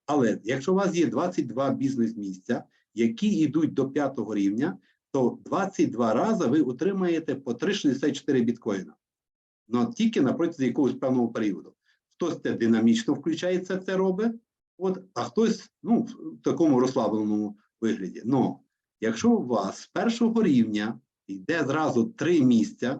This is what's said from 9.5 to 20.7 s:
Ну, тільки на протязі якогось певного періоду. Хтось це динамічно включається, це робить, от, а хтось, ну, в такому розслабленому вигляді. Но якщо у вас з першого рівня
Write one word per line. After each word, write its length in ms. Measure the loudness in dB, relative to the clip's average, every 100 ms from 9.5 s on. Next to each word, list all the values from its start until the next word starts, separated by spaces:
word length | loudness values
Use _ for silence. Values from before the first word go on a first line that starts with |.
| _ -4
Ну, 260 | 0 0 0
тільки 260 | 0 2
на 120 | 2
протязі 320 | 2 -2 0 -2
якогось 280 | 2 0
певного 360 | 0 0 0 0
періоду. 440 | 0 -4 -4 -10 _ _ _ _ -6
Хтось 260 | -6 -4
це 120 | -4
динамічно 600 | 0 2 4 4 4 0
включається, 640 | -2 -2 -2 0 -2 -2 -6
це 200 | -2 0
робить, 340 | 0 0 -2 -4 _ _ _ -6
от, 260 | -4 -4 -8
а 100 | -8
хтось, 480 | -4 0 0 0 -8 _
ну, 180 | 0 0
в 400 | 0 -8 -16 -6
такому 380 | -2 2 4 4
розслабленому 800 | 2 0 0 0 0 -2 -4 -8 _ -4
вигляді. 400 | -2 -2 -6 -8 -2
Но 340 | 0 0 -4 _ _ _ -6
якщо 300 | -4 0 2
у 160 | 2 2
вас 320 | -2 -2 -8
з 80 | -8
першого 560 | -4 -2 0 0 2
рівня 560 | 4 4 4